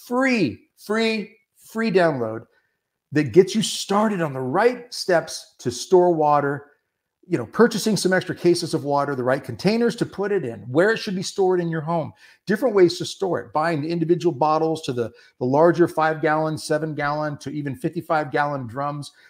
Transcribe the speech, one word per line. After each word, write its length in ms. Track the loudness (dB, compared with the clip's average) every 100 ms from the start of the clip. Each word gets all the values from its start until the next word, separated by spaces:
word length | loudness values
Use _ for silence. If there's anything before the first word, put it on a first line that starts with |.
| -6
free, 640 | -2 0 2 -2 -4 _ _
free, 580 | -6 -2 0 -2 -6 _ _ _
free 360 | -14 -4 0
download 540 | 4 4 2 -4 -6 -12 _ _ _ _ _ -4
that 220 | 0 4
gets 200 | 6 4
you 80 | 4
started 600 | -2 -4 -2 0 2 0
on 120 | -2
the 60 | -4
right 500 | -2 2 2 0 -10
steps 640 | -10 0 0 0 -10 -16 _
to 100 | -8
store 440 | -6 2 4 6
water, 580 | 2 2 2 0 -4 -10 _ _ _ _ _ -6
you 80 | -6
know, 80 | -4
purchasing 520 | 2 2 2 -2 0
some 160 | 2
extra 200 | 0 -2
cases 400 | -2 2 2 0
of 120 | -4 -2
water, 280 | -2 0
the 100 | -2
right 200 | 0 -2
containers 540 | -4 -4 0 2 0 0
to 80 | -6
put 260 | -4 -2
it 140 | -2 -4
in, 160 | -10
where 300 | -4 2 2
it 60 | 2
should 180 | -4 -6
be 60 |
stored 380 | -6 -2 0 2
in 100 | 0
your 120 | -4
home, 320 | -4 -4 -4 -10 -20 _ -4
different 280 | 0 2
ways 240 | 6 4 4
to 80 | -8
store 360 | -6 -4 -4
it, 100 | -4
buying 300 | -2 -2 -2
the 80 | -2
individual 440 | -2 0 2 0
bottles 480 | 0 2 2 2 -2
to 120 | -4
the, 180 | -4 -4 -8 _ -6
the 60 | 0
larger 440 | 4 6 6 2
five 320 | 2 0 0
gallon, 360 | 0 0 -2 -4
seven 380 | -2 -2 -2 -4
gallon, 420 | -4 -2 -4 -6
to 120 | -8
even 260 | -6 -6 -4
fifty-five 560 | -6 -6 -2 -2 0
gallon 340 | -2 -2 -2 -8
drums, 460 | -6 -6 -6 -10 _ _